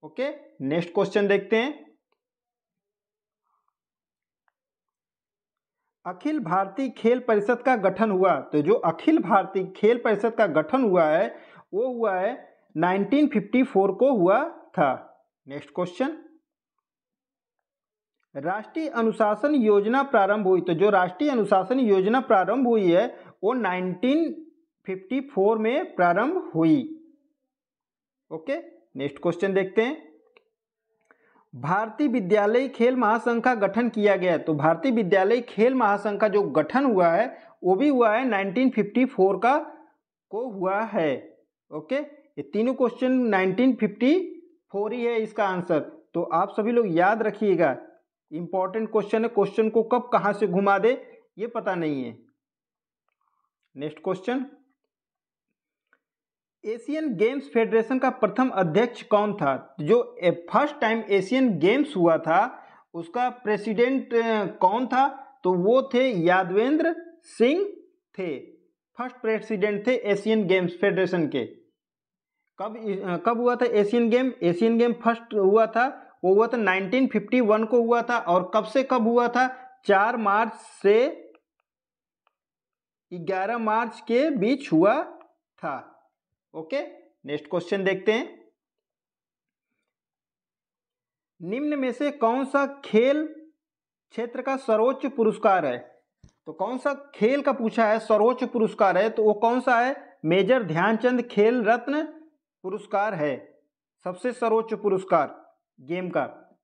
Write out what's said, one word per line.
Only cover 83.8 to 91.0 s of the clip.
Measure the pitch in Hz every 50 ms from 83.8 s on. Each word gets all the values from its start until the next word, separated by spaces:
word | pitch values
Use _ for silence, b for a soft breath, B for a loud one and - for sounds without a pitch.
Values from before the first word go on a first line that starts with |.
| 240 226 214 -
के | - - 233 240 277 330
बीच | 302 233 175 214 269 285 - -
हुआ | - 156 175 196 233 294 359 - - - - _ _ _ _ _ _ _
था। | - 165 139 127 - - _ _ _ _ _ _ _ _ _ _ _ _ _
ओके, | 156 160 160 269 277 311 - - - - _ _ _ _
नेक्स्ट | 135 147 147 - -
क्वेश्चन | - 175 170 - 208 196 190
देखते | 190 190 185 190 220
हैं। | 214 233 294 - - - _ _ _ _ _ _ _ _ _ _ _ _ _ _ _ _ _ _ _ _ _ _ _ _ _ _ _ _ _ _ _ _ _ _ _ _ _ _ _ _ _ _ _ _ _ _ _ _ _ _ _ _